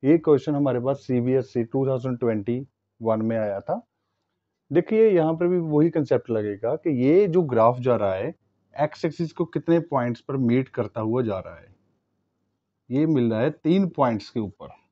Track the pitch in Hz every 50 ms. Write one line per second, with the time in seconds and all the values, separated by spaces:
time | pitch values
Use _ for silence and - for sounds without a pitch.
0 | - 135 156 165 160 - 151 135 139 - 151 143 143 139 123 123 120 131 139 139
1 | - - 127 123 117 127 131 135 120 - - 127 117 117 - 135 135 131 135 127
2 | 120 131 127 117 - 117 113 107 101 120 120 127 139 - _ _ _ _ _ _
3 | 117 110 110 110 110 110 117 113 110 104 98 98 104 - 165 226 - _ _ _
4 | _ _ _ _ _ _ _ _ _ _ _ _ _ _ 139 160 175 - 220 220
5 | 226 220 196 175 156 160 165 165 175 175 180 180 165 160 151 147 156 170 160 170
6 | 147 - 139 123 - - 117 110 104 104 101 101 - 113 139 160 _ 175 151 120
7 | 123 135 156 185 208 196 160 180 175 143 123 113 110 117 123 123 120 127 120 110
8 | 104 98 95 95 104 143 - _ _ _ _ _ _ _ _ - 147 151 - -
9 | - 165 151 - 175 156 - - 175 160 - 156 147 - 165 170 160 170 147 135
10 | 123 123 120 - _ _ 139 135 131 117 120 127 131 - _ - 117 104 _ 117
11 | 110 110 113 127 127 110 101 92 90 87 82 78 - _ _ _ _ _ _ _
12 | _ _ _ _ _ _ _ _ _ _ _ _ _ _ _ _ _ _ 120 135
13 | 156 160 160 139 123 117 113 110 117 151 156 _ _ 156 170 196 196 175 - -
14 | 139 123 117 104 - - _ 120 110 98 - _ - - - _ _ _